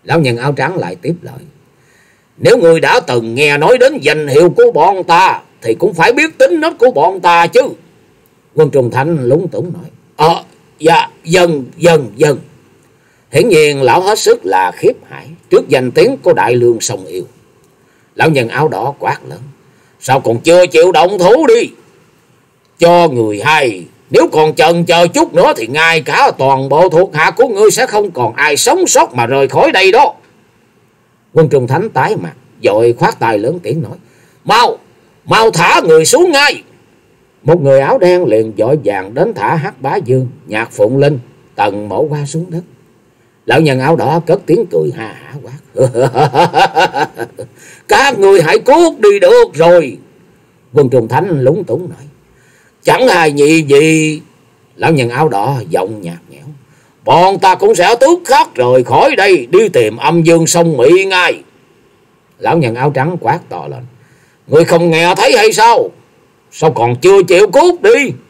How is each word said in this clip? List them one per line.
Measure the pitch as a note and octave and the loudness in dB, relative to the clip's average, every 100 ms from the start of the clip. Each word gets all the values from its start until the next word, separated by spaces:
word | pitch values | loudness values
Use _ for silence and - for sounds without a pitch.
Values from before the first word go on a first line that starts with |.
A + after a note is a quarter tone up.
Lão | - D#3+ | -2 -2
nhân | C3+ A#2 | -2 -2
áo | C3+ | -6
trắng | C3+ C3+ F3+ | -4 -6 -6
lại | F2+ | -10
tiếp | F2+ C#3 E3+ | -8 -8 -8
lời, | - - - _ _ _ _ _ _ _ _ _ | -12 -20 -20 _ _ _ _ _ _ _ _ _
"Nếu | C#3+ B3 | 0 4
ngươi | E3+ E3 | 4 2
đã | C#3+ A#3 | 2 0
từng | - B2 A2+ | -2 -6 -4
nghe | A#2+ D3 C#3+ | -2 -2 0
nói | E3 B3+ | 0 2
đến | C4 D4 | 0 0
danh | C#3 D3+ D3 | -10 -10 -2
hiệu | C#3 F3 | 2 2
của | F#3 A#3+ | 4 2
bọn | A#3 F3 F#3+ | 2 0 0
ta | F3 E3+ F#3 G#2 _ _ | 0 2 2 -2 _ _
thì | A#2 | -6
cũng | A2 G3 | -2 -4
phải | D#3+ F3+ | 0 0
biết | C4+ D#4+ - | 0 -4 0
tính | C5 E4+ | 0 2
nết | D#4 D#4+ | -2 0
của | B3+ | 0
bọn | - E3+ F#3+ | 2 -2 0
ta | F3 E3+ E3+ | 0 2 2
chứ." | B3 C4+ B2 _ _ _ _ _ _ _ | 2 0 -8 _ _ _ _ _ _ _
Quân | C#3+ D3 | 0 0
Trung | C#3 A#2+ | 2 -2
Thánh | A#2 C#3+ E3 | -2 -2 -2
lúng | B2 D3+ F3 | 0 -2 -2
túng | G2+ F3 | -8 -10
nói, | E3+ - _ _ | -12 -18 _ _
"Ờ, | - D#3 F3 - _ _ _ | -2 -2 -2 -8 _ _ _
dạ, | D#3 E3 - _ | 0 0 -2 _
dần, | D#3+ F3+ F3 D3+ B2 - | -2 0 0 -2 -8 0
dần, | E3 D#3+ A#2 | 2 2 -2
dần." | A2 D3+ C3 - _ _ _ _ _ _ _ _ | -2 -2 -2 -8 _ _ _ _ _ _ _ _
Hiển | C#3 A3+ | -2 2
nhiên | D#3+ D3+ C#3 | 2 2 0
lão | B2+ D3+ | 0 2
hết | F#3+ G#3+ | 0 -2
sức | G3+ - | 0 0
là | F#2 F#2 F#2 | 0 -2 -2
khiếp | - F#3 - - | -2 -4 -4 -16
hãi | C#2 A#2+ E3+ _ | -20 -20 -20 _
trước | F#3 B2+ | -2 0
danh | C3+ B2+ | -2 -2
tiếng | B2+ G#3+ C#4 | 0 0 0
của | F#3 | -2
Đại | D#3+ G#2 | 0 0
Lương | B2 A#2+ A2+ | 0 0 0
Sông | - G2+ | -6 -10
Yêu. | F#2 F2+ - _ _ _ _ _ _ _ _ | -12 -14 -14 _ _ _ _ _ _ _ _
Lão | - D3 | -4 -2
nhân | C#3 A2+ | 0 -4
áo | - D3+ | -2 -4
đỏ | F#2+ B2+ C#3 | -2 -8 -6
quát | G#2+ C#3+ F#2 | -8 -8 -14
lớn, | D#2+ C#3+ - _ _ _ _ | -20 -20 -20 _ _ _ _
Sao | - C3+ | -4 -2
còn | - A#2 | -2 -2
chưa | D#3+ F3 F3+ | 2 4 4
chịu | D#3+ F3 | 4 4
động | D#3+ F3 G3+ | 4 0 0
thủ | F3+ C4 D4 | 0 2 4
đi? | A#3 D#3 - _ _ _ _ _ _ _ _ _ _ | 2 0 -10 _ _ _ _ _ _ _ _ _ _
Cho | E3+ F3 E3+ | 2 4 2
người | B2 A2 G#2 | 0 -4 -2
hay | C#3 D#3 C3+ F#2+ D#2+ _ _ | -2 0 0 -4 -16 _ _
nếu | G3 D#4 | 2 2
còn | D3+ D#3 | 0 0
chần | - D#3+ E3+ | 2 0 2
chờ | E3 E3+ F3 | 0 2 2
chút | C#4 - | 0 0
nữa | D#3+ B3+ - | 2 2 0
thì | A2+ | -6
ngay | D3 E3 E3 | -2 0 0
cả | C#3 E3+ C4 - | -2 0 0 0
toàn | C3+ C3+ C3+ | 0 0 0
bộ | D3 F#3 | 0 2
thuộc | E3 F#3+ | 2 0
hạ | D3+ E3+ | 0 -2
của | - C4 | 0 -2
ngươi | G3+ G#3+ | 2 2
sẽ | G#3+ | 2
không | B3+ G#3 G#3 | -2 -2 -4
còn | B2+ A#2 | -4 -6
ai | A#2+ D3 C#3+ | -2 -2 0
sống | B3 F4 F4 | 0 0 0
sót | - - | 0 0
mà | B2 | -2
rời | A#2 C3+ C3+ | -2 -2 0
khỏi | C#3+ B3 | 0 0
đây | F#3+ F#3+ | 2 2
đó. | A3 F3+ - _ _ _ _ _ _ _ _ _ _ _ | 2 0 -2 _ _ _ _ _ _ _ _ _ _ _
Quân | - A#2+ | 0 2
Trung | C#3 B2 | 0 0
Thánh | D3 G#3+ | -4 -4
tái | B2+ D#3+ | -4 -2
mặt, | G3 E2+ - _ _ | -4 -8 -16 _ _
vội | - G#2 A#2+ A#2+ | -2 0 0 0
khoát | F#3+ - | -4 -2
tay | A2+ G#2+ | -4 -2
lớn | A2+ F3 | -4 -6
tiếng | A2 D#3 | -8 -8
nói: | G#2+ F3 _ _ _ _ | -8 -14 _ _ _ _
"Mau, | - G#3+ - - _ _ _ _ | -2 0 0 -4 _ _ _ _
mau | - G3 A3+ | -4 0 0
thả | E3 F3 F3+ E3+ | 0 0 0 4
người | D#3+ | 2
xuống | D#3+ C4+ F4+ | 4 2 2
ngay!" | C#4 C#4+ D#3+ _ _ _ _ _ _ _ _ | 2 0 -2 _ _ _ _ _ _ _ _
Một | - F3 | -2 0
người | C#3 C3+ | 4 2
áo | C#3 B3+ | 2 0
đen | F3+ F3+ | 2 2
liền | D3+ G#2+ A2+ G#2 | 2 0 -2 -4
vội | A2 D3+ | -2 -2
vàng | G2+ G2 F#2+ | -2 -4 -4
đến | B2 G#3 | -4 -4
thả | F#3 G#2+ | -4 -4
Hắc | D#3+ F#3 - | -4 -6 -8
Bá | C3+ | -6
Dương, | F#3+ B2 B2+ B2 - - | -6 -2 -4 -4 -12 -10
Nhạc | G#2+ A#2 | -8 -8
Phụng | - G#2 C3+ | -2 -2 2
Linh, | C#3+ C#3 - _ _ | 0 -2 -10 _ _
Tần | - G#2 G2+ G#2 | -4 -4 -4 -8
Mổ | G2 | -6
Qua | D3+ D3 | -4 -6
xuống | C#3+ D#3+ F3+ | -8 -10 -8
đất. | E3 - _ _ _ _ _ _ _ - | -12 -14 _ _ _ _ _ _ _ -2
Lão | C3 | 0
nhân | D#3 C3 | 0 0
áo | C3+ | 0
đỏ | E3 A2+ E3 | 0 0 -2
cất | D#3+ G3+ | -2 -4
tiếng | - F#3+ F#3 | 0 -2 0
cười | E2 - - | -4 -4 -8
ha | A2 | -16
hả | - D2 C#3+ | -18 -20 -20
quát: | - C#3 _ - B2+ | -18 -20 _ -4 -2
<laughs> | B2 C3 B2 D3+ D3 E3+ D3+ F#3+ D#3 F3+ C3+ D3+ - A2+ - - _ - - - | 0 -2 0 -2 0 0 0 -2 0 -2 -4 -8 -8 -14 -14 -20 _ -20 -20 -2
"Các | G#3 C#4 A3+ | 0 0 2
người | G3 G3 | 4 4
hãy | D#3 G#3+ | 2 0
cút | A#3+ D4+ E4+ D4+ | 2 4 2 2
đi | G#3 G3+ | 2 4
được | F#3 A#3+ A3 | 4 4 4
rồi." | C#3 E3 F3 C#3 E2 _ _ _ _ _ _ _ | 2 4 4 2 -10 _ _ _ _ _ _ _
Quân | C#3 C3 | 0 2
Trung | C3 A2+ | 0 0
Thánh | C3 G3 D3+ | -4 -2 -2
lúng | B2+ F#3 | 0 -2
túng | F3 C#3+ F3+ | -4 -8 -8
nói: | - - _ _ _ _ _ _ _ | -16 -20 _ _ _ _ _ _ _
"Chẳng | - A3+ B3+ | -4 0 2
hay | F3+ D#3 | 2 0
nhị | C#3+ C#3+ D#3+ | 2 2 2
gì." | D3 C#3 D#3+ D#3+ D#3 D#3 - _ _ _ _ | 2 2 4 0 -2 -6 -14 _ _ _ _
Lão | - D3 | -6 -2
nhân | D#3 A#2 | 0 -2
áo | A#2+ D#3 | -2 -2
đỏ | G2 A2+ C#3 G2 | -2 -4 -6 -4
giọng | F#2 - - | -4 -4 -8
nhạt | E2+ E2+ _ | -14 -16 _
nhẽo: | C#2+ D3 - _ _ _ _ | -20 -20 -20 _ _ _ _
"Bọn | - D3 F#3 F#3+ | 0 2 2 2
ta | - | 0
cũng | - G3+ | 2 2
sẽ | A3 F3 A#4 | 2 2 2
tức | C#4 F4+ | 2 2
khắc | F4 D4 D#4+ | 2 0 0
rời | - B2 C3 | -2 2 2
khỏi | A#2+ C3+ C4+ | 2 2 2
đây, | A#3+ G3 F3 A#2+ | 2 2 0 2
đi | F3 G#3+ | 0 2
tìm | C3 A2 G#2+ | 0 -2 -2
Âm | C#3+ E3+ | -2 0
Dương | E3 E3 D#3+ | 2 2 2
Sông | E3+ E3+ C#3 | 0 0 2
Mị | B2+ F3+ | 2 4
ngay." | G3 F#3 E3+ - - _ _ _ _ _ _ _ _ _ | 2 0 -2 -4 -12 _ _ _ _ _ _ _ _ _
Lão | G2+ E3 | -2 -2
nhân | B2+ | -2
áo | A#2 C#3+ | -2 -4
trắng | C3+ D3 F3+ | -2 -6 -4
quát | A2+ E3 - | -6 -6 -8
to | F2 C#2+ | -14 -14
lên: | C#2 - _ _ _ _ _ - | -16 -18 _ _ _ _ _ 0
"Ngươi | D3+ | 0
không | E3+ E3+ E3+ | 2 0 0
nghe | D#3+ F3 | 0 0
thấy | F#3 A#3 A#3 | 0 0 2
hay | A3 | 0
sao? | F#3+ A3+ G#3 - _ _ _ _ _ _ | 2 2 2 -2 _ _ _ _ _ _
Sao | - D#3+ | -4 -4
còn | A#2 A#2 | -2 -4
chưa | A#2+ F3+ G3 | -2 0 0
chịu | F3+ F3+ G#3 | 2 2 4
cút | C#4 F4 F4 | 4 2 2
đi?" | B3 C4+ B3+ B2+ | 0 2 0 -8